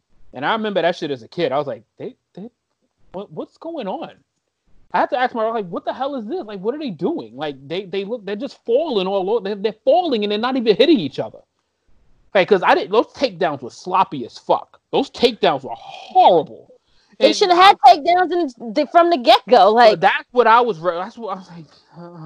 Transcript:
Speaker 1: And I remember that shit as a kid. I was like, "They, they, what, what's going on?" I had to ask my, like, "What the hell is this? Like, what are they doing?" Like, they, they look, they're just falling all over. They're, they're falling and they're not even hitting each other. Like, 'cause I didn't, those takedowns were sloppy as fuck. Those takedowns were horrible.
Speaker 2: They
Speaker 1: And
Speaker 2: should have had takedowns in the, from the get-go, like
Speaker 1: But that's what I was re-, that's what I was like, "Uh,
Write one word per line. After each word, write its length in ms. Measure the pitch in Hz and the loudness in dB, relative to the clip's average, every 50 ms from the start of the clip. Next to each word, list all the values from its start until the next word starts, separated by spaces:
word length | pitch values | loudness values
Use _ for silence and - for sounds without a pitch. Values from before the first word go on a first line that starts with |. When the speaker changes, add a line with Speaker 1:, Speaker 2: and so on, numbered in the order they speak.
| _ _ _ _ - - - | _ _ _ _ -20 -20 -14
Speaker 1:
And 120 | 123 139 | -8 -4
I 60 | 165 214 | -4 -2
remember 280 | 220 214 214 196 180 | -2 -4 -4 -2 -2
that 140 | 160 170 175 | 0 -2 -2
shit 160 | - 175 147 | -4 -6 -8
as 120 | 139 120 113 | -8 -10 -12
a 40 | - | -12
kid. 240 | - 175 165 135 | -8 -4 -4 -2
I 60 | 127 147 | -2 -2
was 100 | 143 135 | -4 -6
like, 160 | 117 117 110 _ _ - | -8 -12 -14 _ _ -16
"They, 180 | 131 208 262 _ _ _ _ | -16 -16 -16 _ _ _ _
they, 160 | 180 196 247 _ _ _ _ _ _ _ _ _ _ _ _ - | -20 -20 -20 _ _ _ _ _ _ _ _ _ _ _ _ -16
what, 180 | 180 202 - | -16 -16 -14
what's 260 | 156 156 - - _ _ | -14 -14 -16 -16 _ _
going 300 | - 320 330 302 226 185 | -16 -14 -12 -10 -10 -10
on?" 240 | 220 330 - - - _ _ _ _ _ _ _ _ _ _ _ _ - _ _ - | -10 -10 -12 -16 -18 _ _ _ _ _ _ _ _ _ _ _ _ -20 _ _ -2
I 60 | 190 | -2
had 80 | 294 - | -2 0
to 80 | 294 247 | -2 -2
ask 160 | 254 247 - | -2 -2 -2
my, 100 | 233 220 226 | -4 -4 -4
like, 180 | 226 233 208 170 | -4 -6 -8 -8
"What 160 | 180 294 - | -10 -10 -10
the 80 | - - | -10 -8
hell 220 | 220 262 277 285 | -8 -8 -8 -8
is 100 | 262 214 | -8 -10
this? 200 | 208 320 381 254 | -8 -10 -10 -10
Like, 140 | 208 208 196 | -10 -12 -10
what 140 | 180 220 269 | -8 -8 -8
are 40 | 302 | -6
they 120 | 311 254 | -8 -10
doing?" 440 | 175 139 165 240 339 294 123 107 113 | -8 -6 -6 -6 -6 -6 -10 -12 -12
Like, 200 | 131 156 151 143 131 139 139 | -10 -10 -10 -10 -10 -12 -10
they, 180 | 165 190 214 | -10 -10 -8
they 180 | 180 180 196 202 | -8 -8 -8 -8
look, 200 | 190 240 - 196 | -8 -10 -10 -10
they're 100 | 190 208 | -10 -10
just 280 | 208 269 240 - _ _ | -10 -10 -12 -14 _ _
falling 420 | - 226 277 330 320 247 202 180 185 | -2 -2 -2 -2 -2 -2 -2 -2 -2
all 220 | 196 196 180 190 | -2 -2 -2 -2
over. 140 | 226 240 185 | -2 -4 -4
They're, 120 | 196 214 | -6 -6
they're 200 | 202 196 220 - _ - | -4 -4 -6 -6 _ 0
falling 400 | 269 285 359 359 330 254 214 208 | 2 2 4 2 2 0 -2 -2
and 80 | 202 | -2
they're 80 | 208 214 | -2 -4
not 160 | 226 254 262 262 | -4 -4 -4 0
even 180 | 220 226 196 | 2 2 2
hitting 240 | - 262 330 330 220 | 4 4 4 4 2
each 200 | 156 139 - - | 2 -2 -6 -8
other. 200 | 123 110 - - _ _ _ _ _ _ _ _ _ _ _ _ _ _ _ _ _ _ - | -10 -10 -12 -18 _ _ _ _ _ _ _ _ _ _ _ _ _ _ _ _ _ _ 0
Like, 120 | 202 175 - | 0 2 2
'cause 140 | 208 180 170 | 2 2 4
I 120 | 214 269 | 4 2
didn't, 160 | 349 262 147 | 2 0 -2
those 160 | 196 226 247 - | -2 -2 -2 -2
takedowns 540 | _ - 277 247 185 160 185 160 147 123 | _ -4 -4 -4 -4 -2 -4 -4 -4 -6
were 80 | 127 147 | -10 -14
sloppy 540 | - - - 185 185 185 190 - 165 135 117 | -16 -16 -10 -4 -2 -2 -2 -2 -4 -10 -12
as 120 | 104 - - | -12 -14 -10
fuck. 420 | - - 170 - - - _ _ _ _ | -4 -2 -2 -2 -4 -8 _ _ _ _
Those 180 | - 180 277 - | -4 -4 -4 -4
takedowns 540 | - - 233 262 226 - - 175 147 139 127 | -2 0 0 0 0 2 0 0 0 0 -4
were 100 | 117 113 | -10 -14
horrible. 960 | - - - - - - - - 370 359 233 185 160 - - 110 - - _ _ _ _ _ _ _ _ _ _ - | -14 -16 -20 -20 -20 -14 -2 2 4 6 6 6 4 2 -2 -6 -20 -20 _ _ _ _ _ _ _ _ _ _ 0
Speaker 2:
They 80 | 214 214 | 2 2
Speaker 1:
And 80 | 208 | 2
Speaker 2:
should 140 | - 415 370 | 2 2 2
have 80 | 349 339 | 4 6
had 200 | 370 403 403 - - 392 | 6 6 6 6 6 6
takedowns 440 | 359 311 269 339 349 359 370 285 359 349 339 269 - - | 6 6 4 0 0 0 0 0 -2 -2 -4 -4 -6 -10
in 140 | 233 233 202 | -14 -6 -4
the, 120 | 294 294 - | -4 -2 2
from 180 | - 339 339 339 | 2 2 4 4
the 80 | 339 269 | 2 0
get-go, 540 | 226 277 359 480 - - 247 220 180 202 | 2 4 4 4 4 4 4 6 6 6
like 220 | 214 240 240 220 208 | 6 6 6 6 6
Speaker 1:
But 80 | 165 | 4
that's 260 | 185 196 247 302 294 _ | 2 0 0 0 -4 _
what 140 | - 247 233 | 0 2 4
I 160 | 220 220 240 | 4 4 4
was 160 | 247 240 190 156 | 2 0 -4 -6
re-, 140 | 160 180 170 | -4 -6 -4
that's 240 | 170 185 220 - 233 | -4 -6 -10 -12 -14
what 180 | 226 190 196 | -12 -12 -12
I 40 | 196 | -12
was 100 | 185 180 | -14 -16
like, 160 | 170 170 151 143 _ _ _ _ _ 170 | -20 -20 -20 -20 _ _ _ _ _ -20
"Uh, 160 | 170 175 175 165 156 | -20 -20 -18 -18 -18